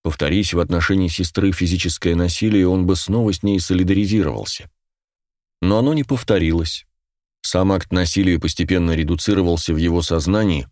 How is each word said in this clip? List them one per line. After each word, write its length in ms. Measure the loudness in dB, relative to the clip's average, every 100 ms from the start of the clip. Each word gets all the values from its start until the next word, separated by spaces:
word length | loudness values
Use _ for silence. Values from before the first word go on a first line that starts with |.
Повторись 520 | -4 -2 0 0 0
в 60 | -2
отношении 500 | 0 0 0 0 0
сестры 420 | -2 -4 0 0
физическое 640 | 0 0 0 -2 -2 0 0
насилие, 520 | 0 0 2 4 4
он 180 | 2 2
бы 100 | 0
снова 380 | 0 0 0
с 100 | 0
ней 160 | 0 -2
солидаризировался. 1120 | 0 0 2 2 2 0 0 -4 -8 -10 -14 _ _ _ _ _ _ _ _ _
Но 160 | 0 2
оно 160 | 2
не 100 | 0
повторилось. 840 | -2 -4 0 0 2 0 -2 -8 _ _ _ _ _ _
Сам 300 | -4 0 2
акт 200 | 0 -2
насилия 480 | -2 0 0 2 0
постепенно 560 | -2 -4 0 0 2 0
редуцировался 760 | -2 -2 0 2 2 0 0
в 40 | 0
его 240 | 2 0
сознании 680 | 0 -2 0 0 0 -2 -6